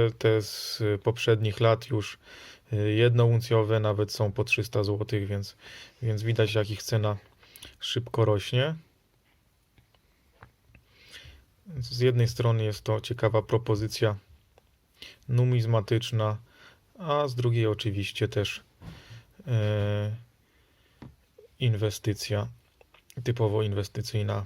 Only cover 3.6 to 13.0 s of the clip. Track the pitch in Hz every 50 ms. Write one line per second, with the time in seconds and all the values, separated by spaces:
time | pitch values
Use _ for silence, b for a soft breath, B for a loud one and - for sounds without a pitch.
3.6 | 107 104 113 110 107 107 101 104 107 101 - - 110 101 98 - 104 - - -
4.6 | 101 - - 107 101 101 104 101 107 - 113 104 101 101 101 101 98 - - B
5.6 | B B B B B B B B 120 113 107 101 110 117 113 113 110 104 107 107
6.6 | 104 107 107 - - - 117 107 104 104 104 101 - - _ B B B B B
7.6 | B B B B - - - 123 120 - - 117 110 107 107 101 - - 123 127
8.6 | 135 156 160 160 - _ _ _ _ _ _ _ _ _ _ _ _ _ _ _
9.6 | _ _ _ _ _ _ _ _ _ _ _ _ _ _ _ - - - _ _
10.6 | _ _ _ - _ B B B B B B B B B B B B B _ _
11.6 | _ 202 160 131 120 - 127 120 123 127 120 120 117 113 - - 120 117 113 110
12.6 | 110 107 104 - - - 107 107